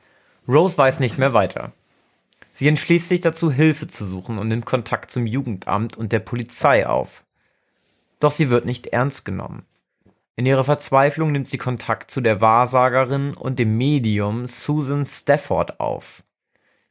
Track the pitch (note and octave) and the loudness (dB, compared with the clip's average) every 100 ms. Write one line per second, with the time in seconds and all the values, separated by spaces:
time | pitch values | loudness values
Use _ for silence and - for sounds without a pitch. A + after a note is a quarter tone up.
0 | _ _ _ _ - C#3+ F#3 F#3 C3+ C3+ | _ _ _ _ 2 4 4 4 2 4
1 | B2+ G#2+ C3+ A#2 F#2+ - A2+ - _ _ | -2 0 2 4 2 -2 -12 -16 _ _
2 | _ _ _ _ _ - C#3+ D3+ - E3+ | _ _ _ _ _ -2 0 2 2 0
3 | E3+ F3+ E3+ D#3 E3 C3 D#3+ D3+ - - | 2 0 0 0 0 2 2 2 -6 -10
4 | G2 F#2 G#2 A2 A2 A#2 A#2 B2 - A#2+ | -8 -8 -8 -6 -2 -4 -2 -4 -2 -6
5 | - B2+ A2+ B2+ C3+ F#2+ - G2+ A2+ - | -4 -4 -2 -4 -4 -6 -2 -2 -2 -6
6 | A2+ A2 - B2 A#2 - D3 A#2+ B1 B1 | -2 -2 -2 -8 -8 -2 2 2 2 -2
7 | - - _ _ _ _ _ _ _ _ | -4 -12 _ _ _ _ _ _ _ _
8 | _ - D3 C#3+ C#3 A#2+ G2+ B2+ - A#2+ | _ 0 0 2 2 2 0 -6 -4 -2
9 | C#3 - - F#2 F#2 G#2+ - _ _ _ | -2 -4 -10 -8 -10 -14 -18 _ _ _
10 | _ _ _ - B2+ C3+ C3 D3 - C3+ | _ _ _ -2 2 2 2 0 2 4
11 | C#3+ D#3 D#3 C#3+ C3+ C3 C3 A#2+ - A2 | 4 2 -2 -2 -4 -6 -6 -6 -4 -6
12 | - C#3 A#2 G#2 A2 A2+ B2 B2+ B2+ B2+ | -6 -2 0 4 4 4 4 2 2 2
13 | B2+ C#3 C#3+ - C3+ B2 A2+ A2 C3+ D3 | 0 -2 -4 -6 -6 0 2 2 2 2
14 | A2+ G#2 G#2 A2+ B2+ - - D3+ C3+ C#3+ | 2 0 0 -4 -8 -8 -4 -2 -2 -2
15 | C#3 - - C#3+ - F2 E2 - G#1+ G1+ | -4 -6 0 0 2 -2 -2 -4 -6 -6
16 | - - _ _ _ _ _ _ _ | -12 -20 _ _ _ _ _ _ _